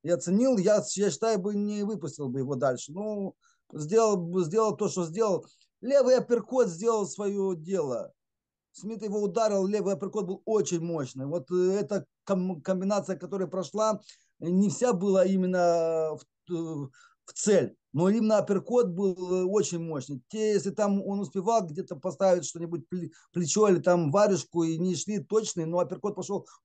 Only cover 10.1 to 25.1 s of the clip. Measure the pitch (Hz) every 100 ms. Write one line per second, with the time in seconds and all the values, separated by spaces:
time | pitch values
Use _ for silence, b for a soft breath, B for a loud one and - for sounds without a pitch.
10.1 | 214 180 190 - 220 - 170 165 165 131
11.1 | 131 139 170 - 180 180 196 - 202 -
12.1 | _ - 190 185 170 135 190 190 208 -
13.1 | 175 175 196 180 185 156 202 220 214 B
14.1 | B B - 160 185 202 - 247 185 202
15.1 | 190 185 190 180 180 175 170 165 165 160
16.1 | 156 - _ - 170 165 151 131 b b
17.1 | b - - - 190 120 - _ 139 180
18.1 | 220 214 214 - 196 - 247 190 175 196
19.1 | 180 180 185 185 208 185 175 165 170 -
20.1 | 135 - 220 214 202 196 170 208 196 190
21.1 | 202 196 196 185 226 175 151 185 156 185
22.1 | 147 190 175 147 170 170 170 - 185 165
23.1 | b b 175 160 202 208 175 160 175 160
24.1 | 175 208 180 - 170 165 160 185 175 -